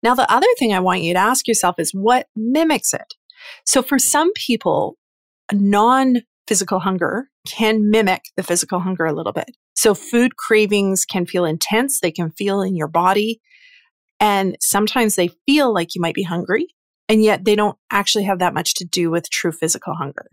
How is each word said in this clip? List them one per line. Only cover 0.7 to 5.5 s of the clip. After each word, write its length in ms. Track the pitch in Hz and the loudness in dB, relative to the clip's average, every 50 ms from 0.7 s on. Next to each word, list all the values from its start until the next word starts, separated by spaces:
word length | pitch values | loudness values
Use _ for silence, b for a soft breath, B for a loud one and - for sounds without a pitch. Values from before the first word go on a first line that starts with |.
| 202 | 2
I 60 | 185 | 2
want 220 | 180 185 180 185 160 | 2 0 0 0 0
you 120 | 165 175 | 0 0
to 40 | 180 | 2
ask 300 | 190 214 254 254 - - | 2 2 2 0 0 -2
yourself 280 | 226 - - 180 170 - | -2 0 0 0 0 0
is 140 | 165 - - | -4 -4 -4
what 340 | 190 196 220 247 254 - _ _ | -2 2 2 2 2 2 _ _
mimics 560 | 214 220 233 262 302 330 320 302 233 - - - | -6 -4 -2 0 0 2 2 0 0 -2 -4 -6
it? 220 | - - _ - _ _ B B B B B B B B | -6 -8 _ -20 _ _ B B B B B B B B
So 180 | - - 269 247 | 0 0 0 2
for 160 | - 285 262 | 2 0 0
some 340 | - - - 285 320 349 427 | 0 2 2 2 2 0 -2
people, 640 | - - - 240 220 - 180 156 151 - - - _ _ _ _ _ _ _ _ _ _ - | -4 -4 -4 -4 -2 0 0 0 0 -2 -4 -6 _ _ _ _ _ _ _ _ _ _ -4